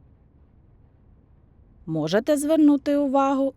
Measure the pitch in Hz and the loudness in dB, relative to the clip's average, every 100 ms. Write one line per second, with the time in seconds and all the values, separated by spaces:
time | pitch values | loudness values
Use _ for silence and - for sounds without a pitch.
0 | _ _ _ _ _ _ _ - - _ | _ _ _ _ _ _ _ -20 -20 _
1 | _ _ _ _ - _ - - - 160 | _ _ _ _ -20 _ -20 -20 -10 -6
2 | 151 196 226 294 294 320 294 285 - 285 | -2 -2 -2 -2 0 2 4 2 0 -2
3 | 285 269 269 269 269 | 0 0 0 0 -2